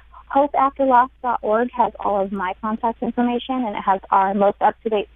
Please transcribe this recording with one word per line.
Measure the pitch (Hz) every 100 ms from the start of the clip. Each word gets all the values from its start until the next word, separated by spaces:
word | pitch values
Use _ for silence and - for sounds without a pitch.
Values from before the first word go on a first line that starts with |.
| - - -
Hope | 277 285 -
after | 277 277 269
loss | 247 262 -
dot | 247 233
org | 208 214 247
has | - 208 -
all | 202 202
of | 196
my | 196 180 190
contact | 220 220 233 226
information, | 247 233 240 240 - 262 233
and | 202
it |
has | 190 190 -
our | 196 196
most | 202 202 -
up-to-date | 165 - 226 214 -